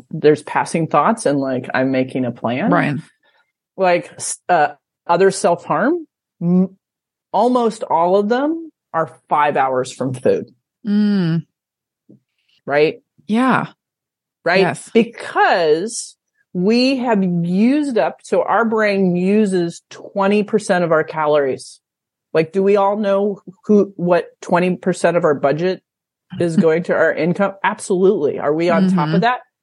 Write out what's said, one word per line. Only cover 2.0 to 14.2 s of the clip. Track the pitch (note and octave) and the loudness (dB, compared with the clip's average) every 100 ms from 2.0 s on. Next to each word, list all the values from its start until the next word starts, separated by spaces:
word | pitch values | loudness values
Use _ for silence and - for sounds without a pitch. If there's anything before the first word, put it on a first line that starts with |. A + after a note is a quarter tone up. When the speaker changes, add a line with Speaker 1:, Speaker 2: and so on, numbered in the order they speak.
| B2+ C3 B2 | -2 -4 -6
Speaker 1:
a | |
plan." | A#2 A#2 B2+ G#3 | -6 -6 -4 0
Speaker 2:
Right. | E3+ D3 C#3+ - _ _ _ _ _ _ - | 0 0 -4 -10 _ _ _ _ _ _ -2
Speaker 1:
Like, | F#3 F3 - | 0 0 -4
s-, | - - - - | -12 -12 -8 -2
uh, | F3 D3 - _ _ | 0 0 -2 _ _
other | - F3 G3 | -2 2 2
self-harm, | F#3 F#3+ E3+ - D3+ A#3+ F4 D4+ _ _ - | 2 0 -2 -2 -2 0 -2 -6 _ _ -6
m-, | F3 F3+ F#3 - _ _ _ _ _ | 0 2 0 -4 _ _ _ _ _
almost | F3+ A#3+ B3+ A3+ A3 | 0 2 2 0 -2
all | - D#3 F3 G3 | -2 0 2 2
of | G#3 | 2
them | B3 D4 E4 D#4+ _ _ | 0 -2 -4 -10 _ _
are | E3 D#3+ - - | -4 -4 -8 -4
five | D#3 D3 C#3+ | 0 2 0
hours | C3+ C3 B2+ | 0 -2 -4
from | - C3 | -6 -8
food. | B2+ - F#2+ - _ _ _ G#3+ | -2 0 0 -4 _ _ _ -4
Speaker 2:
Mm. | G#3 G#3 G3+ E3+ E3 - _ _ _ _ _ _ - _ _ _ _ - | 0 2 0 0 -2 -6 _ _ _ _ _ _ -20 _ _ _ _ -2
Speaker 1:
Right? | C#3+ D#3 - _ _ - | 0 0 -2 _ _ -4
Speaker 2:
Yeah. | A3 C4 C3+ - - _ _ _ _ | 0 2 0 -2 -10 _ _ _ _